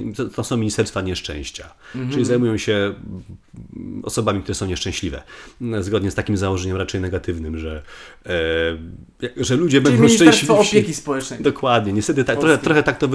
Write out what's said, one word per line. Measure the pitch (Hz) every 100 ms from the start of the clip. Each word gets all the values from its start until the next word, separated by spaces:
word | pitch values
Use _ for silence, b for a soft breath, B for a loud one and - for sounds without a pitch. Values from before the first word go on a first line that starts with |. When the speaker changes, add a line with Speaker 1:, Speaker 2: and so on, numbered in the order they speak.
| 110 104
Speaker 1:
to, |
to | 113 -
są | - 120
ministerstwa | 107 - 107 98
nieszczęścia. | 95 90 - 73 71 - - _ B
Speaker 2:
Mhm. | 131 127
Speaker 1:
Czyli | 131
zajmują | 113 123 120 107
się, | -
mm, | 104 101 - - 92 - 92 _ - - - 95 98
osobami, | - - 104 98
które | -
są | 92 95
nieszczęśliwe. | 87 92 - 85 67 B B B -
Mm, | 120 107
zgodnie | 95 107 95
z |
takim | 98 - 101
założeniem | 95 95 92 95
raczej | 92 98
negatywnym, | 92 90 - 82 78 80
że, | 80 78 B B B B -
e, | 87 82 82 82 80 82 - - _
jak, | - -
że | 127 127
ludzie | 170 135
Speaker 2:
Czyli |
Speaker 1:
będą | 139 120
Speaker 2:
Ministerstwo | 233 226 165 - 143
Speaker 1:
szczęśliwsi. | 214 208 208
Speaker 2:
Opieki | 170
Społecznej. | 151 - 131 - 120
Speaker 1:
Dokładnie. | 131 - 131 117 104
Niestety | 104 131 139
tak, | 120 120
Speaker 2:
Polski. | 156
Speaker 1:
trochę, | 131
trochę | 131 151
tak | 143 127
to |
Speaker 2:
Mhm. | 139